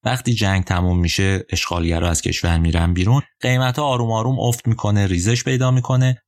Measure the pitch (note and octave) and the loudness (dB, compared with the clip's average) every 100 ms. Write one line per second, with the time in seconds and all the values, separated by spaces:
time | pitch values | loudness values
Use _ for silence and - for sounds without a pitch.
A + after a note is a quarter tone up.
0 | - B2+ B2+ A2 G2+ F#2+ F2+ F2+ F2+ F2 | -6 -4 -2 0 0 0 0 0 2 2
1 | E2+ - G2 F#2+ - F#2 - F2 E2 E2 | 0 0 0 -2 -2 -6 -4 -2 -2 0
2 | F2 E2 F2 E2+ E2+ E2 E2 E2 E2+ F2 | 0 -2 -2 -2 0 2 2 2 0 0
3 | F#2+ C3+ - _ B2+ B2+ B2+ B2+ C#3+ B2 | 2 0 0 _ -2 0 0 -2 -2 -2
4 | A#2 A2+ A#2+ C3+ A#2+ A#2 A#2 A2+ G#2 G2+ | -2 -2 -2 0 0 0 -2 -2 0 2
5 | G2 F2 G2 A#2+ C3+ B2+ B2+ B2+ A#2+ B2+ | 2 0 0 0 0 0 2 2 2 2
6 | B2+ B2 | 2 0